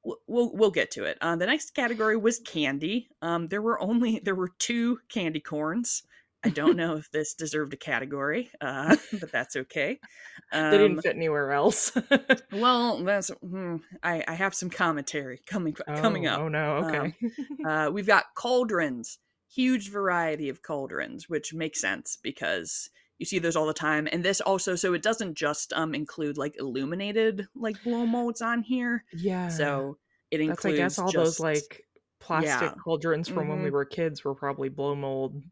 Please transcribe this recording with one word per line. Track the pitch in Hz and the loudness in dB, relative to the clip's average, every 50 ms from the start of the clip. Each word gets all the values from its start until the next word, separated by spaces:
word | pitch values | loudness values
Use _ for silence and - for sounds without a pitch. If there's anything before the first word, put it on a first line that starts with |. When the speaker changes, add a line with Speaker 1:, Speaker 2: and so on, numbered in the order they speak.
| - | -6
Speaker 1:
w-, | 226 220 - _ | -8 -10 -10 _
we'll, | - 214 240 240 226 - | -2 0 0 0 0 4
we'll | 190 220 202 | 4 4 4
get | 185 147 104 - | 4 2 -2 0
to | - - 101 | -2 -4 -4
it. | - - - | -4 -4 -2
Uh, | - 165 170 | -2 0 0
the | 165 180 | 0 2
next | 214 277 302 - - | 0 0 -2 -2 -6
category | _ - 247 240 - 220 220 220 214 | _ -2 -2 0 0 0 2 2 2
was | 226 202 233 233 - | 4 2 2 2 2
candy. | - - - 165 147 135 139 143 151 175 214 247 240 _ _ _ | -8 -6 -2 0 0 0 0 -2 -2 -2 -2 -2 -4 _ _ _
Um, | - 165 170 170 170 160 | -4 -2 -2 -2 -2 -2
there | 190 208 | -4 -2
were | 214 226 233 - | 0 0 0 0
only, | 180 196 233 233 247 226 220 196 | 0 2 2 2 4 2 2 0
there | - 196 190 | 0 -2 0
were | 185 185 180 _ _ | 0 -2 -4 _ _
two | - - 240 233 233 240 247 233 _ _ | -2 -2 0 2 2 2 0 -2 _ _
candy | - 226 175 160 160 151 | -4 -2 -2 -2 -2 -4
corns. | _ - 156 151 151 156 175 240 240 - - - - _ - - _ _ _ _ - | _ -4 -4 -4 -2 -2 -2 -2 -2 -2 -4 -6 -8 _ -20 -20 _ _ _ _ -2
I | 226 | 0
don't | 151 151 151 165 175 | 0 4 4 4 4
Speaker 2:
<laughs> | |
Speaker 1:
know | 175 165 170 156 | 4 2 -2 -2
if | 156 151 - | -4 -6 -4
this | - 151 151 151 - | -2 -2 -2 -2 -6
deserved | - 160 147 147 151 143 135 143 | -6 -6 -2 -2 -2 -2 -2 -6
a | - | -10
category, | - 156 131 117 131 143 147 139 139 147 156 233 240 - - - | -4 -2 -2 -2 -2 -4 -4 -2 -2 0 0 -2 -4 -6 -10 -8
uh, | - 131 135 135 143 160 294 302 - | -6 -6 -4 -2 4 4 4 4 4
<laughs> | - | -8
but | 226 196 175 147 | -8 -8 -6 -4
that's | - 120 127 - - | -2 -4 -4 -2 -4
okay. | 131 131 _ - 160 135 160 262 - - - - - - - - - _ _ - - 156 156 | -6 -6 _ -4 -2 -2 -2 -2 -6 -10 -20 -20 -20 -20 -18 -18 -20 _ _ -2 0 4 6
Speaker 2:
They | 208 202 | 8 8
didn't | 208 | 8
Speaker 1:
Um, | 202 180 - | 8 6 2
Speaker 2:
fit | - 170 - | 0 0 0
anywhere | - 165 160 151 147 139 135 | 2 0 2 2 2 2 2
else. | 143 143 147 220 - - - - - 247 - - | 2 4 4 4 4 4 0 0 0 -2 4 4
<laughs> | 277 - - - 254 247 - _ | 4 4 6 2 2 2 2 _
Speaker 1:
well, | 202 202 233 247 254 240 240 240 208 127 | -2 2 4 4 4 4 2 2 0 0
that's, | 175 185 202 196 185 - - - | 0 0 0 0 0 -4 -8 -10
hmm, | - 180 180 190 185 175 170 160 - _ 185 - | -10 -10 -8 -6 -4 -4 -6 -6 -8 _ -14 -4
I, | - 175 170 160 - - | -2 -2 0 0 -2 -4
I | 165 | -2
have | 165 196 196 180 | -2 -2 -2 -2
some | - 185 180 | -2 -6 -6
commentary | - - 185 165 160 147 135 - - 151 139 131 127 - _ | 0 2 2 2 2 0 -4 -4 -4 -4 -4 -6 -12 -14 _
coming, | - 180 214 170 156 147 - - | -6 -4 -2 -2 -2 -4 -4 -6
Speaker 2:
Oh, | - 147 | -4 -2
Speaker 1:
coming | 151 156 - 202 185 170 | 2 2 2 2 2 0
up. | 147 104 - 156 | 0 0 0 0
Speaker 2:
oh | 160 | 0
no, | 151 151 156 147 151 147 | 0 0 0 0 0 0
okay. | - 160 156 147 | 0 0 0 0
Speaker 1:
Um, | 143 170 - _ | -2 -2 -4 _
Speaker 2:
<laughs> | 240 226 240 - 269 - 294 - - | -6 -4 -4 -6 -10 -10 -8 -6 -2
Speaker 1:
uh, | 156 156 156 156 147 | 0 2 2 2 2
we've | 165 208 190 | 0 0 4
got | 208 202 180 - - _ | 6 6 6 6 2 _
cauldrons, | - - 240 254 247 247 220 208 175 160 143 127 120 113 - - _ _ _ _ _ _ _ | -6 0 2 4 4 4 2 2 2 2 0 -2 -6 -8 -12 -14 _ _ _ _ _ _ _
huge | - 262 254 254 254 233 196 196 | -2 2 4 4 4 2 0 -4
variety | 202 202 196 185 175 175 165 160 151 143 147 135 | -4 -2 0 2 2 2 2 0 0 0 -2 -4
of | 131 - | -6 -8
cauldrons, | - - 156 143 135 - - 73 - - - - - - | -6 -6 -4 -4 -4 -4 -4 -6 -6 -6 -8 -14 -8 -4
which | 165 147 151 - 160 | -4 -4 -4 -4 -6
makes | 160 160 151 - - | -4 -6 -4 -2 -2
sense | - 95 98 - - - - | -2 -2 -2 -2 -6 -10 -10
because | - - - - - - 78 95 90 82 82 - - - - _ _ _ _ _ _ | -6 -8 -8 -6 -4 -2 -2 -2 -2 -4 -6 -8 -8 -8 -10 _ _ _ _ _ _
you | 160 | -8
see | - 196 180 | -2 -2 0
those | 170 170 160 | 0 2 2
all | 160 156 | 2 0
the | 156 151 | 0 0
time. | - 160 151 156 151 156 - | 0 0 2 2 2 0 0
And | - 175 170 | -2 0 2
this | 190 190 - | 2 0 2
also, | - - 196 185 - 196 180 | 2 0 0 0 0 -2 -2
so | 170 - 185 180 | 0 2 2 0
it | 165 | 2
doesn't | - 214 226 - 208 180 156 | 2 0 0 2 -2 -6 -4
just, | - 160 147 151 - - - | -2 -2 -2 -2 -2 -6 -4
um, | - 156 160 160 151 | -2 -2 -2 -2 -2
include, | 139 151 - - - 151 147 143 151 | -4 -4 -6 -4 -4 -4 -2 -2 -2
like, | 139 147 - - | -4 -4 -4 -6
illuminated, | 139 135 120 135 135 147 170 190 196 208 208 226 226 226 196 190 196 - _ | -6 -4 -2 -2 -2 -2 -2 -4 -4 -2 0 2 2 2 0 -2 -10 -10 _
like, | - 233 220 214 - | -6 -6 -6 -6 -4
blow | - 240 233 233 240 | -4 -2 0 0 0
molds | 226 233 240 240 233 226 - | 0 0 0 0 -2 -4 -2
on | 233 226 233 240 | -2 0 0 -2
here. | 214 - 254 254 240 240 240 233 _ _ | 0 -2 -2 -2 0 -2 -2 -4 _ _
Speaker 2:
Yeah. | - 165 175 202 185 180 180 | -10 -2 -2 0 0 0 -2
Speaker 1:
So | 175 165 160 147 147 143 135 135 139 147 _ _ _ _ _ _ _ | -2 0 0 0 0 0 -2 -2 -4 -8 _ _ _ _ _ _ _
it | 170 156 156 | 0 0 2
Speaker 2:
That's, | 156 175 - - | 0 0 0 0
I | 190 | 2
guess, | 156 147 175 | 4 4 2
Speaker 1:
includes | 180 156 - | 2 2 0
Speaker 2:
all | 175 190 | 0 2
those, | |
Speaker 1:
just | 175 160 165 165 160 - | 4 4 4 4 2 2
Speaker 2:
like, | 160 160 151 147 147 - - - - _ _ _ _ _ _ _ | 0 2 2 0 -2 -4 -18 -20 -20 _ _ _ _ _ _ _
plastic | - - | -4 0
Speaker 1:
Yeah. | 170 160 156 151 135 123 - 143 - - | 0 2 2 2 2 2 0 -2 -4 -6
Speaker 2:
cauldrons | - 170 165 151 156 165 160 156 170 - | -2 -2 -2 0 2 0 0 0 0 -2
from | 185 170 151 151 | -2 -2 -2 0
when | 151 147 | -2 -2
we | 151 | -2
Speaker 1:
Mm-hmm. | 147 | 0
Speaker 2:
were | 139 143 139 | 0 0 -2
kids | 139 - - 165 160 147 - - | -2 -2 -2 -2 -2 -2 -4 -4
were | 139 139 | -4 -4
probably | - 143 139 139 - 135 135 | -2 -2 -4 -2 -2 -4 -4
blow | 139 139 139 143 143 | -2 -2 -2 -2 -2
mold | 143 139 135 135 135 135 131 143 143 139 175 | -2 -2 -2 -2 -2 -2 -4 -6 -10 -14 -14